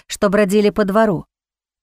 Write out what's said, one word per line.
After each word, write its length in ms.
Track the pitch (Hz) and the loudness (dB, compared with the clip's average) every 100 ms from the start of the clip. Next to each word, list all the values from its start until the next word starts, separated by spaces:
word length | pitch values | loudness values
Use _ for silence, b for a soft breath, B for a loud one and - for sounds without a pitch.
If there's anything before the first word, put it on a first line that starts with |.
| B | B
что 220 | - 208 | -4 0
бродили 420 | 208 202 214 208 | 0 2 2 0
по 120 | 214 | 0
двору, 420 | 202 202 220 151 - _ _ _ _ _ | 0 0 0 -2 -8 _ _ _ _ _